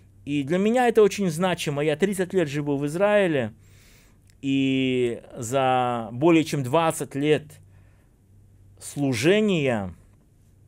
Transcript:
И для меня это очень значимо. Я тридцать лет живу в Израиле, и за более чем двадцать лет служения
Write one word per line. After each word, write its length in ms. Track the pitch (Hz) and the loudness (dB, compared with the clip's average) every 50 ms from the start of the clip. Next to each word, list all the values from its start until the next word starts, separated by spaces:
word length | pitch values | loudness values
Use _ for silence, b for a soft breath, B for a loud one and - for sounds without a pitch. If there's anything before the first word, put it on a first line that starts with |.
| b b _ - - | b b _ -16 -8
И 180 | 139 147 147 | -4 -4 -4
для 140 | 135 135 175 | -2 -2 0
меня 320 | 185 202 220 233 254 247 240 | 0 0 2 2 2 2 4
это 140 | 226 220 | 6 6
очень 280 | 208 196 - 202 196 175 | 4 4 4 0 -2 -2
значимо. 540 | 151 165 190 185 170 - - 160 139 143 151 | -2 -2 -2 -2 -2 -2 -4 -4 -2 -2 0
Я 120 | 156 147 | 0 0
тридцать 360 | 151 196 185 196 185 180 180 | 0 0 -2 0 -2 -4 -2
лет 160 | 196 185 165 139 | 0 -2 -2 0
живу 300 | 139 147 147 147 143 139 | -2 -6 -2 -2 -2 -2
в 80 | 147 | -2
Израиле, 680 | 147 156 175 196 208 208 208 196 175 151 135 117 107 - b b b b b b b b b b b b b b b b - | -4 -2 0 2 2 4 2 2 2 0 0 -2 -4 -8 b b b b b b b b b b b b b b b b -10
и 800 | - 135 135 135 135 135 131 131 131 127 127 123 123 117 113 - - - - | -4 -2 0 0 0 0 0 0 0 0 0 0 0 -2 -2 -6 -12 -16 -12
за 720 | - 120 107 131 135 131 127 127 127 123 123 120 117 113 101 | -12 -8 -4 -2 0 2 2 2 2 0 0 -2 -4 -6 -8
более 320 | 117 120 151 175 165 160 147 | -6 0 4 4 4 4 2
чем 180 | 156 156 147 | 0 -4 -6
двадцать 520 | 127 123 139 165 165 165 - - 143 - - | -4 0 0 2 2 0 -2 -4 -8 -8 -6
лет 300 | 139 143 151 151 131 - - - - - b b b b b b b b b b b b _ _ - - _ _ _ - - - - | -2 2 2 2 0 0 -8 -20 -20 -20 b b b b b b b b b b b b _ _ -20 -20 _ _ _ -20 -20 -20 -20
служения 1120 | - - - 147 143 135 127 104 120 170 202 214 214 208 185 160 139 131 117 104 98 90 85 - - - _ _ _ _ _ _ _ _ _ _ _ | -18 -12 -6 -4 -2 -2 0 2 2 2 4 4 2 2 0 0 0 0 0 -2 -4 -6 -10 -16 -20 -20 _ _ _ _ _ _ _ _ _ _ _